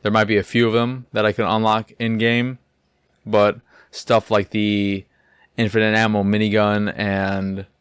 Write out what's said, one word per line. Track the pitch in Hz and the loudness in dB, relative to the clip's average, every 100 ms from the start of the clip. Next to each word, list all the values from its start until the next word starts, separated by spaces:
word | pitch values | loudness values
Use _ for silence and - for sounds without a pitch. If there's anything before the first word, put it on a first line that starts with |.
There | 104 | 2
might | 110 | 2
be | 104 104 | 2 0
a | |
few | 92 117 117 | 0 0 2
of | |
them | 113 120 127 123 | 2 -2 -6 -8
that | 110 107 | -2 -2
I | |
can | 104 98 | 0 -2
unlock | 110 110 110 110 - | 0 2 0 -4 -8
in | 113 113 | -4 0
game, | 117 117 123 127 _ _ _ _ _ _ | 0 0 -2 -8 _ _ _ _ _ _
but | 107 107 104 113 _ - _ | -2 2 2 0 _ -20 _
stuff | - - 113 - | -18 0 0 2
like | 107 95 | -2 -2
the | 107 104 104 101 98 - _ _ _ _ - | -2 0 0 0 -4 -8 _ _ _ _ -4
infinite | 110 110 107 110 | -2 0 2 2
ammo | 113 104 | 2 2
minigun | 98 107 107 107 104 104 104 - | 2 0 2 2 2 0 -2 -4
and | 104 98 98 98 98 98 95 _ | -4 -2 -2 -4 -6 -8 -12 _